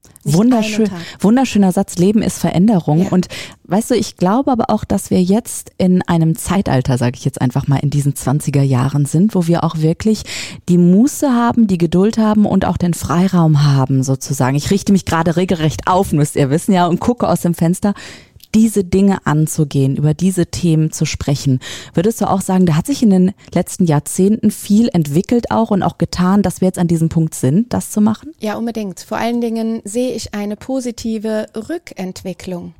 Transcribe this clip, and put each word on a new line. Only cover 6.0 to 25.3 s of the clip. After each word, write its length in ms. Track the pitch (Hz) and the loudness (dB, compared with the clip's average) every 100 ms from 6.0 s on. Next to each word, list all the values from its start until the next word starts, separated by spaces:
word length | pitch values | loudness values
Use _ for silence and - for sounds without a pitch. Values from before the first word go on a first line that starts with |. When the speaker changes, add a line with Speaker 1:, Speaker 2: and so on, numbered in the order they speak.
Speaker 2:
einem 340 | - 170 160 - | 2 2 2 0
Zeitalter, 600 | - 180 - 131 123 135 | -2 -2 0 0 0 0
sag 180 | 123 131 | -2 -2
ich 80 | |
jetzt 160 | 139 - | -6 -2
einfach 260 | 127 143 143 | -2 -2 0
mal, 120 | 135 | 0
in 100 | 143 | 0
diesen 260 | 147 139 | 0 -2
zwanziger 480 | - - 147 - 139 | -2 -2 -2 0 0
Jahren 440 | 139 127 135 143 139 | 2 2 0 0 0
sind, 280 | 156 214 | 2 2
wo 120 | 185 165 | 2 0
wir 180 | 170 | 0
auch 140 | 165 160 | 0 0
wirklich 440 | 156 165 214 214 - - - - - | -2 0 -2 -2 -4 -12 -12 -12 0
die 80 | 175 | 4
Muße 540 | 175 185 269 - 294 | 6 6 4 0 0
haben, 340 | 240 233 233 214 | 2 2 2 2
die 120 | 180 | 2
Geduld 400 | 170 175 202 220 | 0 2 0 2
haben 260 | 214 214 | 2 2
und 220 | 208 190 180 | 2 2 0
auch 100 | 175 | -2
den 160 | 180 | -2
Freiraum 720 | 160 - 160 190 180 160 147 | -2 -2 0 2 4 4 4
haben, 380 | 147 135 131 135 | 4 2 2 0
sozusagen. 520 | 131 135 - 139 131 143 | 0 -4 -4 -2 0 -2
Ich 140 | - | -2
richte 220 | 196 - | -2 2
mich 140 | 196 - | 0 2
gerade 300 | 165 170 160 | 0 0 0
regelrecht 500 | 185 175 156 - - | 0 0 0 -2 0
auf, 260 | 185 196 | 0 2
müsst 240 | 151 147 - | 0 0 0
ihr 140 | 139 | 0
wissen, 220 | 156 - | 0 2
ja, 120 | 185 175 | 2 2
und 140 | 175 | 0
gucke 260 | - 240 208 | -2 0 0
aus 120 | 175 | 0
dem 120 | 175 | -2
Fenster, 400 | 170 165 185 208 202 - - _ - - | 0 0 0 -2 -4 -10 -20 _ -20 -2
diese 280 | 220 220 208 | 2 2 2
Dinge 360 | 180 190 196 185 - | 0 2 2 2 0
anzugehen, 680 | 151 156 - 147 143 135 | 0 0 0 0 0 0
über 200 | 139 151 | 2 0
diese 320 | 151 185 185 170 | 2 0 0 -2
Themen 440 | - 175 160 156 | -2 0 2 0
zu 140 | - | -2
sprechen. 560 | 156 - - 143 139 127 - - - | -6 -4 -4 -2 0 -2 -4 -16 -4
Würdest 260 | - 196 - | -2 0 0
du 80 | 196 | -2
auch 120 | 190 | -2
sagen, 260 | - 185 180 | 0 2 2
da 80 | 151 | 2
hat 100 | - | -2
sich 160 | 277 | 0
in 80 | 226 | 2
den 220 | 185 185 - - | 4 2 0 -6
letzten 320 | 170 180 - | -4 -4 -2
Jahrzehnten 680 | 175 147 - - 190 220 214 | 0 0 0 0 2 2 0
viel 380 | - - 208 233 | -2 0 2 2
entwickelt 580 | 180 147 147 - | 0 0 -2 0